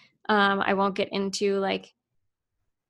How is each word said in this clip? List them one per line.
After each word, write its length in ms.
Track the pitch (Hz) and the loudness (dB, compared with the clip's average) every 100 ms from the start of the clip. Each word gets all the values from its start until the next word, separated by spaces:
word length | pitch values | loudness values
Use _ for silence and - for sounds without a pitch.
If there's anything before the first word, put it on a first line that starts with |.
| _ _ - | _ _ 0
Um, 340 | 214 196 196 | 2 4 2
I 120 | - 190 | 0 0
won't 200 | 196 190 | 0 -2
get 140 | 190 | -4
into, 460 | 196 196 190 202 196 | -4 -4 -2 -2 0
like, 340 | 190 190 - _ _ _ _ _ _ _ _ _ _ | -2 -4 -8 _ _ _ _ _ _ _ _ _ _